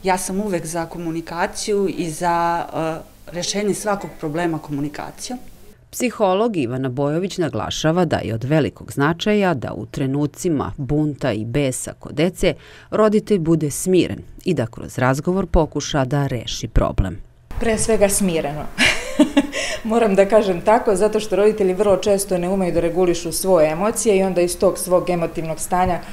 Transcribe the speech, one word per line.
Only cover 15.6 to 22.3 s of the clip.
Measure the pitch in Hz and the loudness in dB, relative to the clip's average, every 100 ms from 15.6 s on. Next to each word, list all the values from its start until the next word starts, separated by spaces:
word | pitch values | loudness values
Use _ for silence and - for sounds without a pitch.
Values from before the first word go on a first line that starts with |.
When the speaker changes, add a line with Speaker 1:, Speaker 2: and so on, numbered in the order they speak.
| 151 147 - 151 131 | 2 -2 -2 -2 0
Speaker 2:
da | 143 139 | 0 0
reši | 131 - - 113 | -4 -6 -8 0
problem. | - - - 98 85 - - - - | 2 2 0 -2 -2 -14 -20 -12 -4
Speaker 3:
Pre | 226 220 | 0 0
svega | - 220 196 | 2 4 4
smireno. | 196 196 160 147 147 139 - 240 - - - - | 4 0 0 -2 -6 -8 0 2 2 -4 2 4
<laughs> | - - - - - | 4 0 -4 -6 -6
Moram | 226 226 226 190 | 0 2 4 4
da | 196 | 6
kažem | 220 214 175 | 6 4 0
tako, | 156 226 247 190 | 2 2 4 2
zato | 208 214 | 2 2
što | 214 185 | 0 2
roditelji | 208 208 190 | 2 4 0
vrlo | 180 208 185 | 2 2 2
često | 208 196 196 | 4 0 0